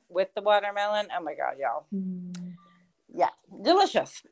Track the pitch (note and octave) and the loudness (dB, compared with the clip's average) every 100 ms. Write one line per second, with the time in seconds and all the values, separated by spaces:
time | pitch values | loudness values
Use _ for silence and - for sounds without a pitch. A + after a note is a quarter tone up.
0 | _ F3 F#3+ - G3+ G#3 G3+ G3+ G#3 G#3 | _ -2 -2 0 4 4 2 -2 0 0
1 | G#3 F3 D#3 C#3 C3+ C3+ C3 C#3 - G3 | -2 -4 -6 -4 -4 -2 -2 -4 -4 -6
2 | F#3 F3+ F3+ F3+ F3+ F3 - _ _ _ | -6 -8 -10 -10 -12 -14 -20 _ _ _
3 | _ B3+ - - _ - G#3 F#4 G4 G3 | _ -2 -2 -2 _ -4 4 4 4 2
4 | C3 - - | -2 -10 -20